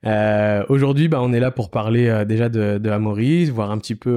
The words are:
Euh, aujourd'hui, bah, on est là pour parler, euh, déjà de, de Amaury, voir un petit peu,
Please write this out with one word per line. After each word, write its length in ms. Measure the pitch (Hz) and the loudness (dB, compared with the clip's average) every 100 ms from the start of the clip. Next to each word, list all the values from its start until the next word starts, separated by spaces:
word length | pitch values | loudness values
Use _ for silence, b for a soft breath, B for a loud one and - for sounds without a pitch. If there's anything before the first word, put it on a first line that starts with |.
| 110 | -2
Euh, 580 | 107 107 107 107 104 - | 0 2 2 2 0 0
aujourd'hui, 400 | 139 139 139 160 | 2 2 2 2
bah, 100 | 147 | 2
on 120 | 123 | 0
est 60 | 120 | 2
là 120 | 127 | 0
pour 180 | 127 101 | -2 -4
parler, 380 | 123 107 117 120 | -4 0 2 2
euh, 160 | 110 | 2
déjà 240 | 104 110 117 | 0 0 0
de, 300 | 113 104 101 | 0 0 0
de 120 | 110 | -2
Amaury, 540 | 104 107 104 120 170 165 | -2 -2 0 0 2 0
voir 260 | 117 104 | -2 -4
un 80 | 107 | -4
petit 160 | - 107 | -6 -6
peu, 200 | 123 | -2